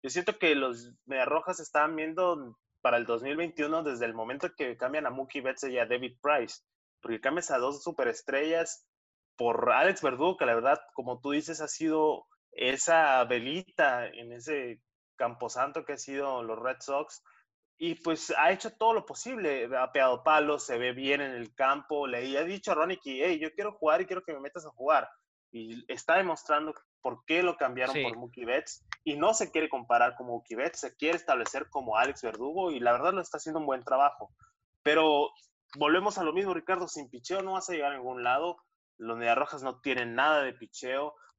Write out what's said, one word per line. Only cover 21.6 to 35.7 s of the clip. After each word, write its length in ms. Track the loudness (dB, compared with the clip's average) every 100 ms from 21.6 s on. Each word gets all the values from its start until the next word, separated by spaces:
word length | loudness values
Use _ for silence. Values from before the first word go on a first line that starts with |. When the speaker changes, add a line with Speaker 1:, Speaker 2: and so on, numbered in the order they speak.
| 2 2 0 -2 -2
Speaker 1:
le 320 | -4 -2 -2
ha 60 |
dicho 280 | -2 -4 -2
a 40 | 2
Ronnie 240 | 2 0
que, 240 | -6 -2 0
"Hey, 140 | 0
yo 120 | -4
quiero 200 | -4 -6
jugar 280 | 0 2 4
y 40 | 2
quiero 180 | -6
que 100 | -6
me 60 | -10
metas 260 | -10 -12 -14
a 60 |
jugar", 380 | -6 4 4 2 -14 _ _ _
y 320 | -14 -12 -12 -10
está 260 | -8 2 2
demostrando 560 | 2 -4 0 0 0 -10 _ _
por 240 | -6 -6 -2
qué 180 | 2
lo 140 | 2 2
cambiaron 380 | -2 0 -2 0
Speaker 2:
Sí. 80 |
Speaker 1:
por 140 | -2 -4
Mookie 280 | -12 -10 -2
Betts, 400 | -2 -2 -18 _ -8
y 140 | -6 2
no 160 | 2
se 180 | 2 0
quiere 180 | -2 -2
comparar 460 | -4 2 4 4 2
con 120 | -8
Mookie 280 | -8 _ -4
Betts, 240 | -4 -4
se 160 | -12 _
quiere 220 | -2 -2
establecer 520 | 0 0 0 -6 -6
como 280 | -6 0 2
Alex 240 | 2 0
Verdugo, 500 | -8 -6 -6 -2 -2
y 80 | 2
la 120 | 2
verdad 200 | 4 2
lo 80 | 0
está 160 | -4 -8
haciendo 220 | -6 -4
un 60 | -2
buen 180 | -4
trabajo, 500 | 0 4 4 2 -16 _ _ _ _ _
pero 480 | 2 6 6 4 2 -4 _ _ _